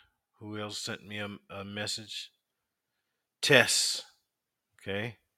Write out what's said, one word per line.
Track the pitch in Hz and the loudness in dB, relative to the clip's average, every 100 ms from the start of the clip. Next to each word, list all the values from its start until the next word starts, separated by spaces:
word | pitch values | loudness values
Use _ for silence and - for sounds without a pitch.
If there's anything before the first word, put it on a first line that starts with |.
| _ _ _ - | _ _ _ -18
who | 107 107 | -10 -8
else | 104 101 | -8 -8
sent | - 110 98 | -8 -8 -10
me | 104 | -8
a, | 101 101 - | -8 -10 -14
a | 98 98 | -12 -10
message? | 104 104 - 107 - - _ _ _ _ _ _ _ _ _ _ _ | -8 -6 -8 -10 -12 -14 _ _ _ _ _ _ _ _ _ _ _
Tess. | - 139 113 - - - - _ _ _ _ _ _ _ | 8 8 8 4 0 -2 -8 _ _ _ _ _ _ _
Okay. | - 98 117 98 _ | -6 -6 -6 -10 _